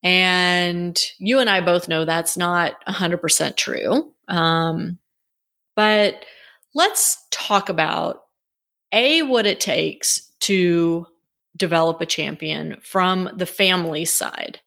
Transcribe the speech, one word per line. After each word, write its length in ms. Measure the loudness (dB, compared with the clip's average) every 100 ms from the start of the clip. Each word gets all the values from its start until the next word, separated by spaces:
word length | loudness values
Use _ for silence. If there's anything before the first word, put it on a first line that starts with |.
And 920 | 2 2 4 4 2 2 0 -2 -4 -4 -4 -6
you 220 | 0 2
and 100 | 4
I 100 | 2
both 280 | 2 0 0
know 160 | -2 0
that's 320 | -2 -2 -2
not 380 | 0 0 0 -4 -8
a 60 |
hundred 240 | -2 -2 -2
percent 400 | 0 0 0 -2
true. 560 | -4 -2 0 0 -2 _ _
Um, 720 | 0 2 2 0 -2 -6 -8 _ _ _ _ _ _ _ 0
but 480 | 2 4 2 0 -16 -20 -20 _ _
let's 440 | 0 0 2 -2 -2 _
talk 360 | -10 0 0 0
about, 540 | -2 0 0 -4 -6 _ _ _ _ _ _ _
A, 300 | 2 4 2
what 220 | 2 2 2
it 120 | 0
takes 720 | -2 0 -2 -2 -4 -4 -6 _
to 680 | 0 2 4 2 2 0 -6 _ _ _ _ -6
develop 420 | 0 2 2 0
a 60 | -4
champion 720 | -4 -4 -6 -8 -6 -8 -12
from 480 | -6 0 2 0 -4 -6
the 120 | -8
family 580 | 0 2 2 0 -4 -2
side 560 | -2 -4 -8 -12 -14